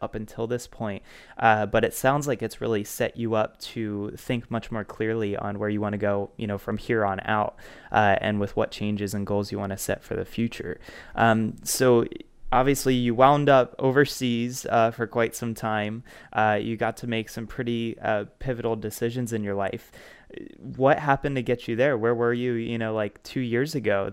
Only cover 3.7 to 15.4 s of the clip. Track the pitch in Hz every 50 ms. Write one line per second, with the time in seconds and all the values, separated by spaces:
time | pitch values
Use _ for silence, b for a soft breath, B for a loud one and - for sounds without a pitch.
3.7 | - 120 110 107 104 101 104 107 - - - - 127 117 - - 120 113 - -
4.7 | 117 107 101 - - - 110 110 113 113 107 101 101 - 104 104 101 101 104 104
5.7 | 104 104 107 101 104 98 104 101 101 101 98 - - - 117 104 101 98 - -
6.7 | 107 104 - - 120 110 104 98 95 - - - 107 107 104 - - B B B
7.7 | B B B B - 107 107 101 98 - - 107 104 101 101 98 - 107 107 -
8.7 | - - 107 104 107 101 104 98 107 101 101 98 101 104 101 - - 101 101 95
9.7 | 95 92 - - 95 - - - - 98 95 - - 110 117 117 - - - -
10.7 | - - B B B B B B B - 113 113 110 113 110 107 - - - -
11.7 | - - 131 127 120 117 110 - - - - - _ - - - 131 123 131 143
12.7 | 139 - - 131 127 123 123 120 113 123 131 139 147 147 143 143 135 131 123 -
13.7 | - - 135 131 127 143 143 - - - 131 123 117 117 120 123 127 - - -
14.7 | 117 117 113 117 113 - 117 - - 120 117 113 - -